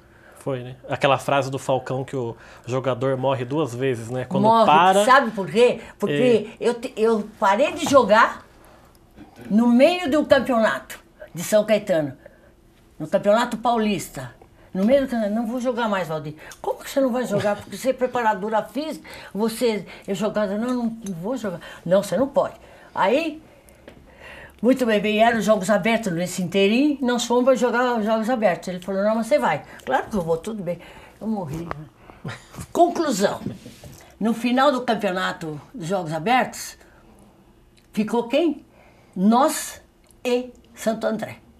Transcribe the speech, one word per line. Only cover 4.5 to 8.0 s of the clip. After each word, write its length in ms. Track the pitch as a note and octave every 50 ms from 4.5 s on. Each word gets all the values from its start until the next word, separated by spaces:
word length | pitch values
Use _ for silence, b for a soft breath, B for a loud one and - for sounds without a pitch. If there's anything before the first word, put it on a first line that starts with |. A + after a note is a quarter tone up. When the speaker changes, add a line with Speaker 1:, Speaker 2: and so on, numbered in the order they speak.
| A3+ A3+ A3
Speaker 1:
para, 380 | F3 D3+ D#3+ F3 F#3+ F#3+ G3 G#3
Speaker 2:
Sabe 260 | B3 B3+ C#4+ B3+ A3+
por 160 | - G3 F#3+ D#3
quê? 300 | D3+ A3 A#3+ B3 G3 B B B B -
Porque 500 | G#3 G3+ D3 C#3+ B3+ B3 A#3 G#3 B B B B
Speaker 1:
é. 100 | - A3+
Speaker 2:
eu 40 | A#3+
te-, 200 | A#3 - - -
eu 320 | G3+ G#3+ A3+ A3+ G#3 G3+ - - -
parei 360 | A3 G3 G3+ G#3+ C#4+ E4+ E4+
de 120 | - E4
jogar 600 | - C#4 C#4